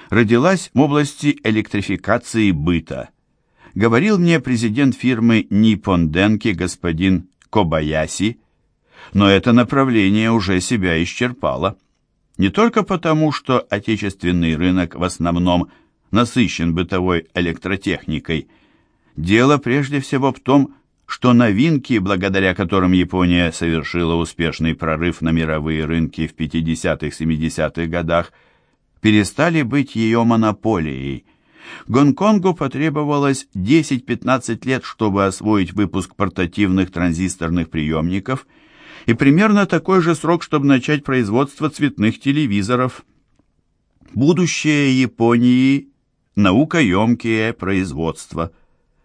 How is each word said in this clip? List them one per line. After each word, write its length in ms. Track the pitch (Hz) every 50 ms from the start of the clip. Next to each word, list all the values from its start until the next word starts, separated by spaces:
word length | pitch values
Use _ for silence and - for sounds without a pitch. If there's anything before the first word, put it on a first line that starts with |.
| - -
родилась 640 | 95 107 120 104 117 120 135 175 196 170 - - -
в 60 | 113
области 580 | 147 147 143 147 147 139 - - - 147 139 - -
электрификации 1080 | 110 110 110 104 - - 104 98 - 101 87 - - 107 120 - - - 113 107 101
быта. 580 | 92 73 73 87 87 80 65 - 67 64 62 - _ _ _ _ _ _ _ _ _ _ - - -
Говорил 420 | 95 101 117 113 120 170 220 214 185
мне 220 | 175 170 170 156
президент 560 | 123 127 127 117 117 113 107 131 143 135 120
фирмы 500 | - - 123 131 110 113 117 113 110 - -
Nippon 580 | 98 101 110 113 107 - - 104 92 87 85 78
Denki 460 | 76 87 98 107 110 98 - 117 98
господин 760 | 82 90 87 - - - 87 82 80 92 95 92 87 87 - _ _ _ _
Кобаяси, 880 | - 107 98 80 78 80 78 76 76 78 78 78 - - 92 110 - - _ _ _ _ _ _ _ _ _ _ _ - - - -
но 160 | 98 101 98
это 240 | 98 95 95 123 117
направление 800 | 123 120 120 - 139 135 131 120 110 101 95 101 107 110 113
уже 280 | 113 113 98 95 98 90
себя 420 | 90 - 127 110 92 90 82 82 85
исчерпало. 720 | 85 - - 120 123 123 - - 76 65 64 80 98 104 - _ _ _ _ _ _ _ _ _ _ _ -
Не 120 | 92 98
только 320 | - - 220 233 233 220 196
потому, 480 | - 196 165 - 165 156 156 156 151
что 340 | 139 - - - 131 120 - -
отечественный 840 | - 104 101 - 113 104 104 101 95 - - 87 90 87 85 80 80
рынок 400 | 73 87 90 90 92 87 82 -
в 80 | - 90
основном 640 | 90 - - 80 87 85 87 90 90 90 87 87 - _ _ _ _ _ _ _ _
насыщен 640 | - 107 120 117 - 127 117 87 - - 85 85 82
бытовой 540 | 85 90 87 98 92 90 92 87 82 80 - _
электротехникой. 1120 | 92 87 85 82 - - 92 98 92 - 101 87 76 - - 80 71 - - 82 78 - - _ _ _ _ _ _ _ _ _ _ _ _ _
Дело 420 | - 80 87 101 113 123 135 147 139
прежде 420 | - 123 120 143 143 131 143 143
всего 320 | 135 - - 135 135 139
в 80 | 131 -
том, 360 | _ - 135 143 135 - - _ _ _ _ _ _
что 280 | - - - - 123 120
новинки, 640 | 117 123 113 101 98 139 170 160 139 - - 127 107
благодаря 560 | 92 98 101 90 95 98 95 98 95 95 90
которым 380 | 95 98 82 101 98 92 90 92
Япония 580 | 92 87 85 - 92 90 90 87 87 87 85
совершила 640 | - - 85 82 82 80 71 - - 87 85 82 82
успешный 580 | 85 82 80 - - 85 80 73 - 82 82 78
прорыв 480 | - - 78 80 78 82 85 80 -
на 80 | 80 80
мировые 560 | 80 82 82 78 78 78 76 78 78 78 78
рынки 420 | 76 82 85 80 71 - - 80 78
в 60 | -
пятидесятых, 800 | - 80 73 - 85 80 80 80 78 - 90 78 73 - 76 -
семидесятых 760 | - 80 82 80 76 80 80 - - 80 73 - 85 85 82
годах, 440 | 82 87 82 82 85 85 85 - _ _ _ _ _ _ _ _ _ _ _ _ _ _
перестали 640 | - 110 104 104 101 - - - - 175 165 160 143
быть 320 | 110 127 143 135 - -
ее 280 | 113 113 110 113 117 117
монополией. 1000 | 117 117 113 113 107 104 107 - 110 110 90 80 78 67 65 67 69 67 64 - _ _ _ _ _ _ _ - - - - - -
Гонконгу 680 | 107 127 143 143 135 - 190 214 220 202 175 190 170
потребовалось 920 | - 156 135 131 135 147 160 147 151 151 143 147 143 143 139 135 139 - - -
десять-пятнадцать 1120 | 95 90 104 143 165 147 - 143 123 - - 123 - - 123 127 131 131 - 117 104 -
лет, 180 | 127 131 127 -
чтобы 400 | - - - 110 107 95 101 98
освоить 480 | 98 92 - - 104 107 101 92 85 87
выпуск 420 | 101 104 87 - 98 90 - _
портативных 760 | - 101 92 - - 92 82 - - 104 95 92 95 92 90
транзисторных 800 | - 85 87 87 82 82 95 90 - - 82 82 85 87 82 -
приемников, 800 | - 82 76 76 78 78 80 87 92 98 95 - 131 139 - _ _ _ _ _ _ _ - - - - -
и 80 | - -
примерно 520 | - 147 139 143 170 214 220 208 202 196
такой 360 | - - - - - 190 185
же 140 | 165 170 170
срок, 280 | - - - 175 170 -
чтобы 220 | - - 151 139
начать 380 | 143 139 127 120 - 151 143 147
производство 640 | - 135 127 120 98 107 123 143 139 - - 151 147
цветных 520 | - - 143 139 - - 101 110 113 -
телевизоров. 800 | - 139 139 151 156 120 101 101 95 101 123 123 127 127 - - - _ _ _ _ _ _ _ _ _ _ _ _ _ _ _ _ _ _ _ _ _ -
Будущее 880 | 101 131 151 175 165 180 156 - - - 156 151 147 143 135 131 127
Японии — 880 | 131 113 - - 117 117 120 120 120 123 123 127 131 135 139 139 139 - _ _ _ _ _ _ _ _ _
наукоемкие 1160 | 101 104 95 90 113 156 156 - 170 147 98 90 95 110 113 120 117 - 117 113 110 110 113
производства. 1000 | 113 - 92 95 98 95 95 90 69 76 82 80 78 - - - - 82 82 82 - _ _ _ _ _ _ _ _ _ _